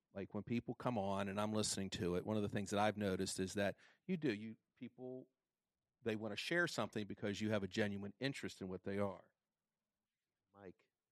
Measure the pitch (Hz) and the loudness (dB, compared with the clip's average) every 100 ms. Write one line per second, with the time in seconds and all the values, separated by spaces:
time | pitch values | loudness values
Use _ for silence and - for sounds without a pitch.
0 | _ 98 95 107 98 120 - 117 127 117 | _ -8 -6 -4 -2 0 -2 -2 0 0
1 | 98 98 101 98 107 107 104 - 95 - | 2 0 0 0 0 2 0 0 -2 -2
2 | 90 87 - 110 101 104 98 101 107 104 | 0 0 2 0 2 0 0 2 4 4
3 | 101 92 95 - 95 101 101 - - - | 2 2 0 0 -2 2 0 0 -10 -12
4 | - 185 151 104 110 110 _ - 123 - | -4 0 0 0 -4 -12 _ -14 -14 -10
5 | 127 127 135 _ _ _ _ _ _ _ | -10 -10 -12 _ _ _ _ _ _ _
6 | 117 110 110 107 - 170 175 - 107 117 | -2 0 -2 -4 0 4 4 2 0 0
7 | 101 107 107 101 107 107 98 110 104 101 | -4 -2 0 2 2 2 2 2 2 2
8 | 101 - 135 135 98 - 95 92 - 98 | -6 -2 -2 -2 -6 -6 -6 -4 -2 2
9 | 101 87 - _ _ _ _ _ _ _ | 0 -2 -12 _ _ _ _ _ _ _
10 | _ _ _ _ _ 98 98 - _ _ | _ _ _ _ _ -16 -14 -14 _ _
11 | _ | _